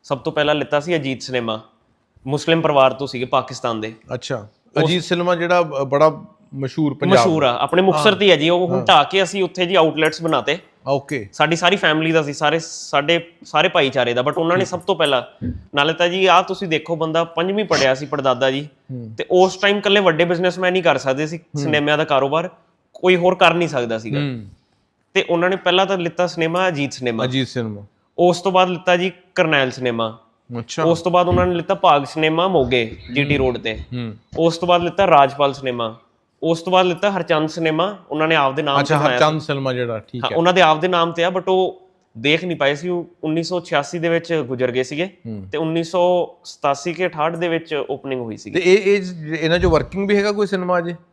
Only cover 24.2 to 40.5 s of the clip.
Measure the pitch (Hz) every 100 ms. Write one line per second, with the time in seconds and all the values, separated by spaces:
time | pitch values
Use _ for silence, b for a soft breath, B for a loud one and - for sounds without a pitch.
24.2 | 143 120 101 _ _ _ _ _ _ 190
25.2 | 196 170 180 190 185 180 190 190 170 165
26.2 | 180 170 160 175 185 147 139 120 123 113
27.2 | 127 135 123 127 113 104 104 _ _ -
28.2 | 175 170 196 185 185 175 180 175 185 -
29.2 | _ - 165 147 131 123 123 117 113 110
30.2 | _ _ _ 120 117 - 160 165 180 175
31.2 | 175 175 180 175 165 196 180 147 135 160
32.2 | 156 160 185 170 123 127 113 - - 131
33.2 | 143 143 131 117 110 110 - 123 117 104
34.2 | _ - 165 165 175 175 175 170 190 151
35.2 | 135 131 139 135 135 120 113 113 _ _
36.2 | _ _ 160 165 - 185 185 170 202 196
37.2 | 170 160 156 170 160 156 190 196 _ 151
38.2 | 156 160 135 139 151 139 143 151 147 127
39.2 | 156 156 - 139 135 127 120 110 - 123
40.2 | 127 160 170